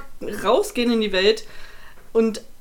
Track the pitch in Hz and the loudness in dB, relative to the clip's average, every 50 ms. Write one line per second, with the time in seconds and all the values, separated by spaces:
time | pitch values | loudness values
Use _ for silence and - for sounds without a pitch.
0 | - - - - - - 208 208 - 196 240 349 415 - - 254 240 240 240 226 | -4 -10 -10 -8 -8 -6 -6 -2 2 4 4 4 4 2 0 0 2 2 2 2
1 | 214 202 190 185 190 208 220 - - - - - - - - - - - - - | 2 2 2 4 4 4 4 4 0 -8 -10 -10 -10 -10 -12 -14 -14 -14 -16 -16
2 | - - - 226 226 226 214 - - - - - | -12 0 2 4 4 4 2 -2 -8 -14 -16 -14